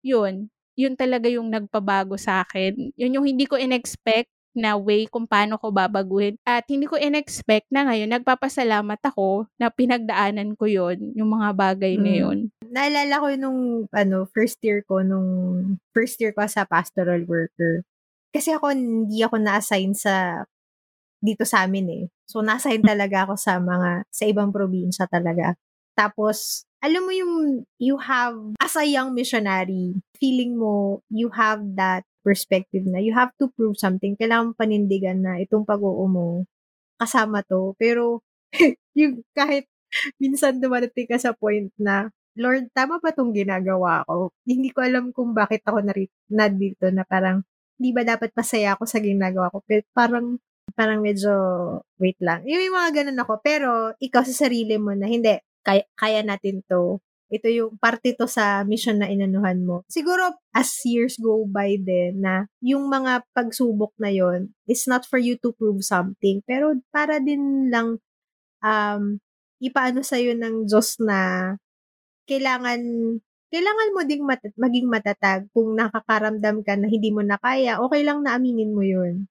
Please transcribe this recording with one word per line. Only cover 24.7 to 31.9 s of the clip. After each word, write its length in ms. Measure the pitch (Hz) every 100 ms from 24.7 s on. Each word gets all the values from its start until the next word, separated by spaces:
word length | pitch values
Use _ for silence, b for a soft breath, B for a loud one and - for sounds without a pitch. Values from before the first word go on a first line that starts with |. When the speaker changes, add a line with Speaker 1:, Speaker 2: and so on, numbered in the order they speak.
| 185 180 180 185
Speaker 2:
talaga. 460 | 175 175 170 165 180 _ _ _
Tapos, 720 | - 208 - 214 214 - - - _
alam 260 | 294 339 370
mo 80 |
yung, 200 | 370 359 339 302 254 - _
you 180 | 247 277
have, 400 | 262 254 247 233 214 214
as 160 | - 320
a 80 |
young 300 | 302 277 269
missionary, 800 | 247 247 233 202 190 185 190 180 185 _ -
feeling 400 | 269 254 247 240
mo, 420 | 220 202 202 196 _
you 220 | 220 233
have 300 | 226 220 214 208
that 300 | 190 190